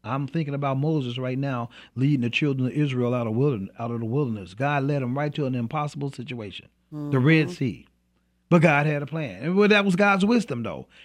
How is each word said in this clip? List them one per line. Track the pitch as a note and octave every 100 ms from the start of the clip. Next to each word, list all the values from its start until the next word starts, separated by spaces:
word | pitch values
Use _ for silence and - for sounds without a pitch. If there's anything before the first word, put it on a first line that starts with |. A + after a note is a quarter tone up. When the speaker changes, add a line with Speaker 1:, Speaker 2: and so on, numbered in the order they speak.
Speaker 1:
I'm | A2 C3+ C#3
thinking | E3+ C#3+
about | C#3 C#3+ C3+
Moses | D3+ D#3 B2 A#2+
right | B2+ B2+
now | C#3 B2+ A#2+ - - A#2+
leading | C#3 C#3+
the | A#2+
children | - D3+ C3+ B2+
of |
Israel | C3+ D3 B2+ A#2+
out | B2 A#2
of |
wildern-, | A2 D3 A2+ F#2+ -
out | A#2
of | A#2
the | A2+
wilderness. | C3+ C3+ G#2+ F2+
God | G2 C#3 D3
led | C3+ C#3+
them | B2 C3+
right | D3+
to | D3 C3+
an | B2+
impossible | A#2 D#3 D3 D3 C#3
situation, | C#3 A#2+ A#2+ G#2 - - _ -
the | D3+ D3 C#3
Red | C3+ D#3+ D3+
Speaker 2:
Mm-hmm. |
Speaker 1:
Sea. | F3 C3 F2 - _ _ _ _ _ -
But | E3+
God | D#3+ C#3+ D3+
had | D3
a | C#3+
plan. | D#3+ C3+ F#2
And | D#3 F#3+
well, | G#3
that | G#3
was | G3+ F3
God's | G3+ G3
wisdom, | G3+ A#3+ - B2
though. | A2 C#2 - -